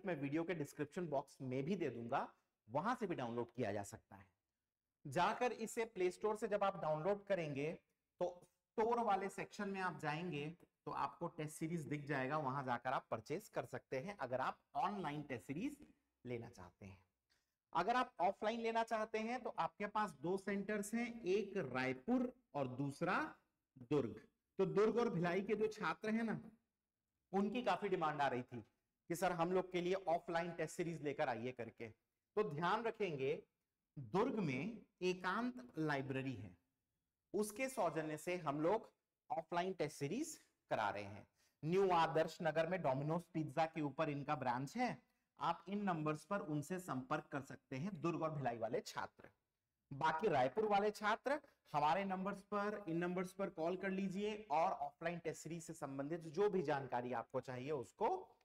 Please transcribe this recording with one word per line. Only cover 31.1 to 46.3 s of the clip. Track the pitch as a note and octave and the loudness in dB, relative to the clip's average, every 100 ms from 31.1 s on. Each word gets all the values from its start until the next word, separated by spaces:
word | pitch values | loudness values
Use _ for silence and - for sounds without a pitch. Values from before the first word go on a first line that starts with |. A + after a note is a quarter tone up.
| C3+ C#3+ | 0 0
आइए | A2+ B2 | 0 -4
करके। | B2 A2 - A2+ - _ _ _ - | -6 -8 -8 -12 -12 _ _ _ -2
तो | G3 | -2
ध्यान | D3 F3 A3 | 0 2 2
रखेंगे, | A3+ - F#3+ C#3+ C3+ E3+ - _ _ _ _ - | 0 -2 -2 0 0 0 -4 _ _ _ _ -14
दुर्ग | A#2 F3+ B3 A3 | -2 2 2 2
में | D#3+ B2+ F#3 A3 - _ | 0 0 -2 -6 -14 _
एकांत | F3+ F3+ F#3 G3+ B3 - - - | -2 0 0 0 0 -4 -10 -2
library | D#3 C#3 C3 C3 C3 A2+ | 0 0 0 -2 -2 -4
है, | G2+ - _ _ _ _ _ _ _ | -10 -16 _ _ _ _ _ _ _
उसके | G3+ G#3 - C4 | -2 -2 -2 -4
सौजन्य | B3 F3 D#3 D#3 D3+ | 0 0 0 -2 -4
से | - F3+ | -2 -2
हम | D#3 D3 | -2 2
लोग | D#3+ A3 - _ _ _ _ | 4 4 0 _ _ _ _
ऑफलाइन | D#3 E3 F3 F#3 | -6 -2 -2 -2
test | F3+ D3+ - | -2 -4 -2
series | C#3+ A3 D#4+ - - _ _ | -2 -2 -4 -8 -18 _ _
करा | B2+ G#2 | 0 0
रहे | G2 G2+ | 0 -6
हैं। | G2+ - _ _ _ | -10 -16 _ _ _
न्यू | D3+ F#3 F#3+ | 2 4 6
आदर्श | E3+ D#3+ D#3 D#3+ - | 6 6 4 2 0
नगर | E3 D#3 E3 | 0 2 2
में | F#3 | 2
Domino's | D3 C3 D3 E3+ - | 2 2 2 -2 -2
Pizza | D#3+ D3 C#3+ D#3+ | -2 0 2 0
के | E3+ | 2
ऊपर | D3 C3+ D#3 | -2 0 0
इनका | C#3+ C#3+ D3 | 0 -2 0
branch | B2 B2 C#3 A#3 | 2 2 0 0
है, | B3 - _ _ _ - | -2 -2 _ _ _ -2
आप | D3 E3+ - | 0 0 -2
इन | G#3 | -2
numbers | G3+ E3 D3+ D3+ | 0 2 2 -2
पर | - | -2